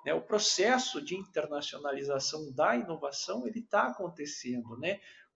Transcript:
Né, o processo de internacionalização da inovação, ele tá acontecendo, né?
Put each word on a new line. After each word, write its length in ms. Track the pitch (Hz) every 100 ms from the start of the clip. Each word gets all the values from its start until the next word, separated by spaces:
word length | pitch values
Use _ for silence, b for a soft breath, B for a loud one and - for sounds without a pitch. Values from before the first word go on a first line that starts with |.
Né, 100 | 139
o 80 | 165
processo 760 | - 208 - - 208 254 - 147
de 160 | - 190
internacionalização 1400 | 190 160 151 147 147 143 143 139 139 139 - 156 147 131
da 200 | 170 240
inovação, 720 | 202 156 143 - - 220 240
ele 140 | 220
tá 220 | - 208
acontecendo, 920 | 247 247 175 160 147 - 127 123 113 117
né? 200 | 160 - - - -